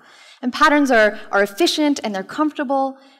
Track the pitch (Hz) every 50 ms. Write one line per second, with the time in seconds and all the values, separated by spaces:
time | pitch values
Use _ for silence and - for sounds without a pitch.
0 | _ - - - - - - - - 254 - - 294 311 294 294 285 262 254 220
1 | 214 208 208 - - - - 196 202 202 - - 349 330 - 311 302 294 277 -
2 | - 220 202 190 196 - - - 311 302 - - 294 247 277 269 269 269 262 -
3 | - - _